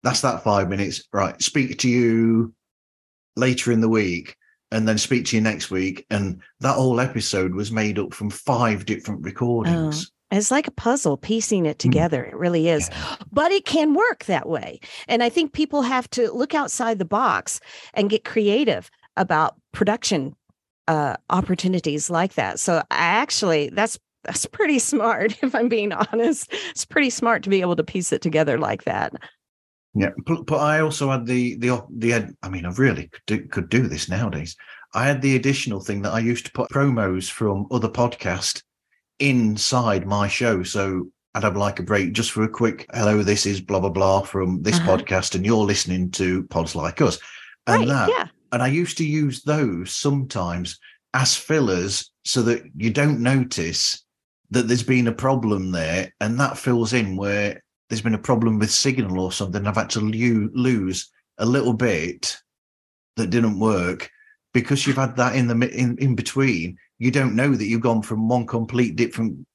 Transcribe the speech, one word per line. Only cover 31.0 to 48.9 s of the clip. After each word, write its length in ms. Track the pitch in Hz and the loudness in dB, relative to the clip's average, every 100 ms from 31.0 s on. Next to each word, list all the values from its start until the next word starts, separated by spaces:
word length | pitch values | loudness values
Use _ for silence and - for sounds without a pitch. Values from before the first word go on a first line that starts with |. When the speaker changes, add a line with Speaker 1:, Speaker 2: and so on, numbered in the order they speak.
| 139 | 0
Speaker 1:
had 160 | 131 117 | 0 0
the, 300 | 127 123 113 | 0 0 0
the, 120 | 123 | 0
op-, 160 | 123 - | 0 -4
the 240 | 117 117 | -2 2
ed-, 220 | 117 101 - | 2 -2 -10
I 60 | 95 | -10
mean, 160 | 92 87 | -6 -6
I 60 | |
really 360 | 92 135 87 82 | 2 2 2 -6
could 140 | - - | -14 -4
do, 220 | 107 - | -4 -2
could 220 | - 85 | -6 0
do 180 | 120 123 | 0 0
this 200 | 80 - | -4 -4
nowadays. 460 | 95 113 76 82 - - - - | -2 -2 -4 -8 -14 -20 -20 -8
I 140 | 110 131 | -2 0
had 140 | 135 | 2
the 120 | 139 131 | 2 2
additional 420 | 131 135 123 98 | 2 0 -2 -6
thing 220 | 95 101 | -4 -4
that 80 | 101 | -2
I 60 | 113 | 0
used 260 | 117 117 - | 0 -2 -4
to 60 | |
put 180 | - - | -6 -2
promos 600 | 143 139 120 98 92 92 | 2 2 2 0 -2 -6
from 340 | - 107 98 104 | -2 -2 -2 -2
other 160 | 123 110 | -2 -2
podcasts 720 | 120 120 - 98 87 - - _ _ _ _ _ _ | 0 0 0 -4 -2 -4 -6 _ _ _ _ _ _
inside 840 | 139 127 107 107 - 127 117 98 95 | 2 4 2 0 0 0 2 0 0
my 220 | 104 101 | 0 0
show. 360 | - 120 98 | 0 2 2
So 440 | 90 104 98 92 90 _ _ | 0 -2 0 -2 -6 _ _
I'd 100 | 110 | 0
have, 140 | 104 95 | 0 2
like, 220 | 101 98 | -2 -2
a 40 | |
break 300 | 92 101 90 | 0 0 2
just 180 | 104 117 | -2 -2
for 120 | - | 0
a 60 | 110 | -2
quick, 360 | - 113 - - | 2 0 0 -10
"Hello, 300 | 120 104 107 | 0 2 4
this 220 | 98 104 101 | 2 2 0
is 160 | 98 | -4
blah, 180 | 92 98 | -2 0
blah, 100 | 95 | 0
blah 320 | 90 95 98 | 2 4 4
from 400 | 98 98 92 92 | 2 -2 0 0
this 160 | 98 170 | 2 2
Speaker 2:
Uh-huh. 200 | 98 92 | 4 2
Speaker 1:
podcast, 380 | - 92 - 92 | 2 -2 0 -2
and 100 | 98 | 2
you're 200 | 113 104 | 2 2
listening 460 | 98 90 92 90 | 0 0 -2 -2
to 320 | - 92 92 - | -2 0 0 -2
Pods 300 | 85 82 82 | -4 -4 -4
Like 260 | 80 - | -6 0
Us." 160 | 135 - - - - - - | 0 0 -12 -20 -20 -8 0
And 140 | 480 | 2
Speaker 2:
Right, 60 | - | 2
Speaker 1:
that, 220 | 127 196 | 2 2
Speaker 2:
yeah. 180 | 494 - _ _ | 0 -4 _ _
Speaker 1:
and 100 | 123 | -2
I 40 | 127 | 0
used 300 | 151 170 | 0 -2